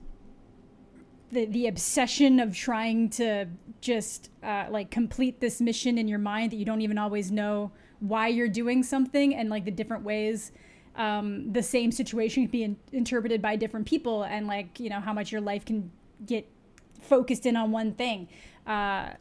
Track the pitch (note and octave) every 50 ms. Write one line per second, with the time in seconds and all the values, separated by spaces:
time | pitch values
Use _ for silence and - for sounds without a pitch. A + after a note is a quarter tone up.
0 | - - - - - - - - - - - - - - - - - - - -
1 | - - - - - - B3 B3 A3 G#3+ G#3 A#3+ A#3+ A3+ F3+ - - - - D4
2 | B3 - - - C#4+ C4+ C4 B3+ A#3+ G#3+ F3 - - B3+ A#3 A3 A3+ A3+ A3+ A3+
3 | A3+ G#3+ - B3 A#3 A3 G#3 G3+ G3 E3+ E3+ - - - - - - B3 A#3 G#3+
4 | G#3 - - - - - - - - A3 G#3 G3+ - - G#3 G#3 F#3+ - - A#3
5 | A#3 G#3+ - - C4 B3+ B3 - B3+ A3+ - - A#3+ A#3 A3+ - - B3 A#3+ A#3
6 | A3 G#3+ G#3 G#3 G#3 G#3 G#3 G#3+ A#3 A3 A3+ G#3+ G3 A3 A3 A3 A3 G#3 G#3+ G#3
7 | G#3 G#3 G#3 G#3 G3 F#3 G#3 G#3 G#3 G#3 G#3 G#3 G#3 G3+ - - - - - -
8 | G#3 G3 A3 A3 A3 A#3 A#3+ A#3 A#3+ A3 F#3 A3+ A#3 A#3+ B3+ B3+ B3+ - C#4 C4+
9 | C4 C4 - C#4+ C#4+ C#4 C#4 G#3+ A3+ G#3+ G#3+ G#3 F3 G#3+ F3+ A3 G#3+ A3 A3+ G#3
10 | G#3 G#3 G#3+ G#3+ G#3+ G#3+ A3+ G#3 - - - - - - - - - - - -
11 | A3 G#3+ G#3 G#3 G#3 G#3 G3+ G3+ - A3+ G3+ A#3+ G3 - - A#3+ A#3 A#3 A#3 -
12 | A3+ - A3 A#3 A3 A3 - C4+ B3 - - A#3 A3 G#3 G3+ - - - - B3+
13 | A#3 - B3+ A#3 G#3+ A3+ A3+ G#3+ F#3+ G#3+ A3 G#3+ A3 A3 - A3 G#3+ - D#4+ D#4
14 | - A#3+ A3+ G#3 G3+ - G#3 G#3+ G#3 G#3 G3+ G3+ G3 F3 - - A#3+ G#3+ G3+ G3+
15 | F#3 G#3+ G#3+ G#3 G3+ - A3 G#3+ G#3 G3+ G3+ G3+ - - A3 G#3+ F3+ F3 - -
16 | - - - - G#3 G#3 A#3+ G#3+ G#3+ - - - - - - - - - - -
17 | - - C#4 B3+ B3 B3+ B3+ - - B3 A#3 A3+ A3 A3 A3 A3 A3 A3 G#3 -
18 | B3 B3 G#3+ F#3+ F3 - - - - - - - - - G#3+ G#3 G3+ G3+ G3 F#3+
19 | - - - -